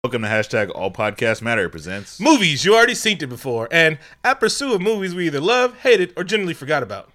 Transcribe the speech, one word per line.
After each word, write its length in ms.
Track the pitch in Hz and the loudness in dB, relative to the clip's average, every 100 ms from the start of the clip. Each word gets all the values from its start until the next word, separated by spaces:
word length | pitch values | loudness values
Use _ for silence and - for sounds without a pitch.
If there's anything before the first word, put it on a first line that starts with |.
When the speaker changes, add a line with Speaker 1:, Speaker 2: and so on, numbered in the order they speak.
| 123 | -4
Speaker 1:
Welcome 160 | 117 | -4
to 60 | 107 | -2
Hashtag 420 | 110 107 117 101 - | -2 0 -2 -2 -4
All 160 | 95 | -6
Podcasts 500 | 92 107 101 117 110 | -2 -4 0 -2 -2
Matter 260 | 113 113 90 | -2 -2 -2
presents 520 | 82 76 95 98 - | -6 -10 -12 -12 -2
Speaker 2:
Movies 440 | 233 302 180 139 | 4 4 4 0
You 120 | 156 220 | 4 6
Already 180 | 233 | 4
Seen 240 | 233 220 190 | 2 -2 -2
It 60 | 143 | -6
Before, 420 | 123 135 117 113 | -8 -6 -4 0
and 260 | 165 160 156 - - | 2 2 2 -12 -4
at 160 | 240 262 | 0 2
pursuit 320 | 220 - 277 214 | 0 0 -2 0
of 40 | |
movies 360 | 190 220 190 175 | 0 0 -2 -2
we 100 | 170 | -2
either 140 | 139 | 0
love, 380 | 165 247 247 240 | 0 2 0 0
hated, 340 | 262 220 175 - | 4 4 4 -4
or 80 | |
generally 300 | 180 220 185 | -2 -2 -2
forgot 300 | 160 135 151 | -6 -2 -2
about. 260 | 110 98 - | -2 -10 -14